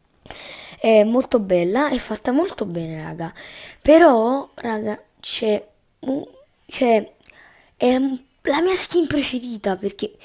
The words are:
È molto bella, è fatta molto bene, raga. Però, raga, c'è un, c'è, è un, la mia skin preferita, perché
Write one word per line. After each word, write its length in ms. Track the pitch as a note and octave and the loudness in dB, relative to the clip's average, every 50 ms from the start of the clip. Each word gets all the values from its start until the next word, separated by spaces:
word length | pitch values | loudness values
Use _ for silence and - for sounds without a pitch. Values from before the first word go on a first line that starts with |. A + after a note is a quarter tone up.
| _ _ _ _ _ - - - - - - - - - - - | _ _ _ _ _ -20 -20 -20 -18 -18 -18 -20 -20 -20 -12 -2
È 240 | - A3 A3 G#3+ G#3 | 2 4 6 6 6
molto 360 | A3 A#3 B3+ B3+ - - A3+ | 4 2 0 2 2 0 0
bella, 480 | G3+ F#3+ F3+ F3 F3 F3 G3+ B3+ D4+ C#4+ | 2 2 2 2 2 2 0 0 0 0
è 80 | C#4 | -2
fatta 340 | A#3+ - - - - - B3+ | -4 -4 -8 -10 -6 -4 0
molto 360 | B3 D4+ F4+ G4 - - - | 0 0 0 -2 -4 -8 -8
bene, 360 | - E3+ E3+ E3 D#3+ D#3+ D#3 | -6 -6 -8 -8 -8 -10 -10
raga. 300 | D#3 D#3+ D#3+ E3 E3+ E3 - - - - - - - - - _ | -10 -12 -10 -10 -10 -10 -12 -16 -20 -20 -20 -20 -20 -20 -20 _
Però, 720 | _ - D4+ E4 F4 D#4 B3 A3+ A3 A#3+ C4 C#4 C#4 - _ | _ 6 8 8 8 8 6 4 2 0 -2 -4 -6 -10 _
raga, 460 | - - A#3 A3 G#3+ G#3+ G#3+ G#3 - - _ _ _ | -10 -8 -6 -6 -6 -6 -6 -8 -8 -14 _ _ _
c'è 480 | - - - - A#3 G#3+ G#3 - - - _ _ _ _ _ _ | -14 -12 -8 -4 -2 0 0 -2 -4 -10 _ _ _ _ _ _
un, 260 | - C4 C4+ D4 - B4 - C5 C#5+ _ _ _ _ | -8 -6 -6 -6 -8 -12 -18 -20 _ _ _ _ _
c'è, 440 | - - - C4+ A#3+ A3+ G#3 G3+ - _ _ _ - _ - - - _ _ _ _ _ | -16 -4 0 2 4 4 2 0 -4 _ _ _ -20 _ -20 -20 -20 _ _ _ _ _
è 220 | _ - B3 B3+ | _ 0 0 2
un, 260 | B3+ C4+ C4+ C4 B3+ - _ _ _ | 2 0 -2 -4 -6 -10 _ _ _
la 180 | _ - C#4 D#4 | _ -2 -2 0
mia 140 | E4+ F#4 F#4+ | 0 0 0
skin 320 | F#4 - - - F4 D#4+ | 0 -2 0 0 0 0
preferita, 680 | - D4 D4+ B3+ - B3+ B3 A#3+ B3 A#3 G#3 - G3+ F#3 | 0 -2 -4 -4 -4 -6 -8 -8 -10 -12 -6 -4 -4 -4
perché 400 | F#3 G#3 G3+ - - G#3 - - _ | -4 -6 -8 -6 -8 -10 -10 -12 _